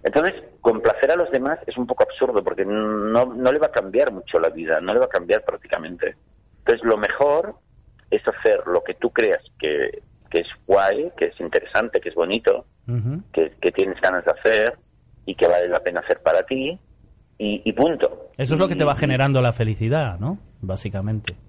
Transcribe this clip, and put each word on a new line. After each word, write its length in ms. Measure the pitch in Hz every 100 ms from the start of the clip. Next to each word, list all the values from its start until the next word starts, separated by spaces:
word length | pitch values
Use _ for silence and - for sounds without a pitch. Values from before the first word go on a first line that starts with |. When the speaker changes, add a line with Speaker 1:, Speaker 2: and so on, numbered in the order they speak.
Speaker 1:
Entonces, 300 | - 143 175 - - _
complacer 520 | 117 110 113 104 135
a 40 | 175
los 160 | 156
demás 280 | 131 135 160 -
es 100 | -
un 100 | 123
poco 160 | 127
absurdo 400 | - - 123 110
porque 220 | 95 90 98
no, 600 | 107 107 107 104 117 127
no 260 | 117 127
le 80 | 147
va 80 | 151
a 40 |
cambiar 400 | - 95 110 139
mucho 280 | 95 - 85
la 100 | 82
vida, 320 | 80 80 78
no 120 | 90
le 60 | 110
va 60 | 127
a 40 |
cambiar 340 | 95 85 107 -
prácticamente. 720 | - - - 78 87 - - _ _ _ _
Entonces, 240 | - 113 117
lo 120 | 107
mejor 580 | 104 - 143 147 180 - _ _ _ _ _
es 100 | 104 -
hacer 340 | - 113 98 -
lo 160 | 87
que 100 | - -
tú 140 | 120
creas 300 | - 110 87 - _
que, 440 | 76 73 65 - - _ _
que 120 | 85
es 60 | - - -
guay, 440 | 98 98 113 165 -
que 100 | 85
es 120 | -
interesante, 600 | 87 160 - 104 113 95
que 100 | 85
es 60 | 85
bonito, 500 | 85 113 - 98 - _ -
Speaker 2:
Ujú. 360 | 120 110 151 -
Speaker 1:
que, 200 | - 78 -
que 100 | 90
tienes 280 | - 95 90
ganas 220 | 95 92 87
de 60 |
hacer 460 | - 110 110 113 120 _ _ _ - -
y 100 | 90
que 120 | 87
vale 200 | 87 90
la 120 | 87
pena 220 | 90 87
hacer 200 | - 87
para 220 | - 85
ti, 360 | - 131 135 185 _ _ _ _ _ _
y, 220 | 107 104 113
y 80 |
punto. 560 | 113 156 151 - - - -
Speaker 2:
Eso 160 | 127
es 60 | 156
lo 80 | 185
que 80 | 160
te 80 |
va 100 | 147
Speaker 1:
Y 40 | 135
Speaker 2:
generando 440 | 151 127 139 135
la 120 | 123
felicidad, 680 | 113 110 104 110 151 131 87
¿no? 180 | 117 202 - _
Básicamente. 760 | 95 95 104 95 101 107 104 90